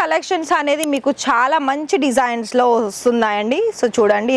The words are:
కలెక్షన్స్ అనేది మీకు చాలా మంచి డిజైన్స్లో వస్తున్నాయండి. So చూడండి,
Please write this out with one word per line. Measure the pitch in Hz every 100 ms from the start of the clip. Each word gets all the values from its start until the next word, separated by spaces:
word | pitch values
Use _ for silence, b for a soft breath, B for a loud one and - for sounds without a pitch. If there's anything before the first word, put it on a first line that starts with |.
కలెక్షన్స్ | 330 320 - 359 320 339
అనేది | 294 294 311 277
మీకు | 269 277 -
చాలా | 240 254 320 277
మంచి | 277 302 381 277
డిజైన్స్లో | 240 247 233 220 247 247
వస్తున్నాయండి. | 233 220 196 247 233 220 208 208 294 453 -
So | 240 226
చూడండి, | 208 208 226